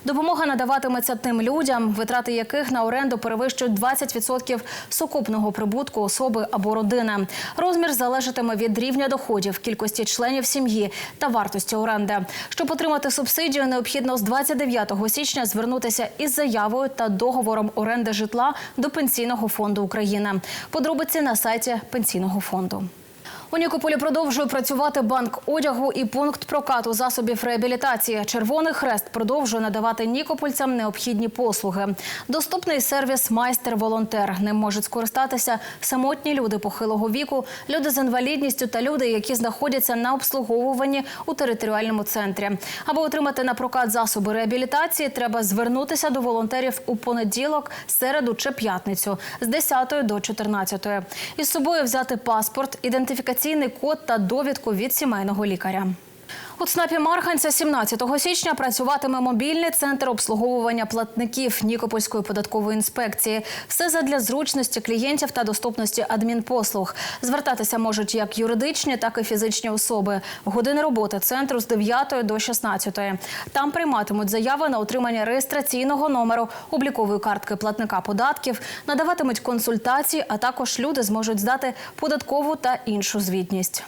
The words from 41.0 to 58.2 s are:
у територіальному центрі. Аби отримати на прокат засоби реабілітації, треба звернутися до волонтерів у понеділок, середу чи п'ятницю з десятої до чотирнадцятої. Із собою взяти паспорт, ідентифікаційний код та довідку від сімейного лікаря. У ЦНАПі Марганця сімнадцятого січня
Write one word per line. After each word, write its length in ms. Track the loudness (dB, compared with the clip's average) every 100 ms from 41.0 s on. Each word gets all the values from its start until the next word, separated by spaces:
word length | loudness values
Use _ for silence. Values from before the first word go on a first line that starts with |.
| -2 -8 -6
у 80 |
територіальному 680 | -2 0 0 0 0 0 -2
центрі. 480 | -2 -2 -2 -2 -2 -4 -6 -6 -2
Аби 160 | 0
отримати 420 | 2 2 0 2
на 100 | 0
прокат 360 | 0 0 2 2
засоби 420 | 2 2 0 0
реабілітації, 760 | 0 0 0 2 2 2 0 -2
треба 340 | 0 0 0
звернутися 680 | 0 2 2 0 0 0 0
до 100 | 0
волонтерів 600 | 2 0 0 0 -2 -2 -4
у 100 | -2
понеділок, 760 | 0 0 0 0 0 0 -2 -12 -4
середу 480 | 0 2 2 0
чи 160 | 0 -4
п'ятницю 680 | -2 -2 0 -2 -2 -2 -4 -6 -6
з 60 | -2
десятої 560 | 0 2 2 2 0
до 180 | 0 0
чотирнадцятої. 800 | -4 -4 -2 0 -2 -4 -2 -4 -4 -10 -8 -4
Із 140 | -2
собою 340 | 0 2 2
взяти 320 | 2 0 0 -2
паспорт, 640 | 2 2 2 -2 -4 -2
ідентифікаційний 560 | 0 0 0 -2 -2 -2 0 2 0 -2
код 260 | -2 -2 0
та 120 | 0
довідку 560 | 2 0 0 -2 -2
від 200 | 0 0
сімейного 520 | 0 0 0 0 0 0
лікаря. 400 | 0 -2 -2 -2 -4 -10 -20 -16 -16 -14 -6
У 60 | -2
ЦНАПі 320 | 0 2 2
Марганця 520 | 4 2 2 2 2
сімнадцятого 680 | 2 2 2 0 0 0
січня 360 | 2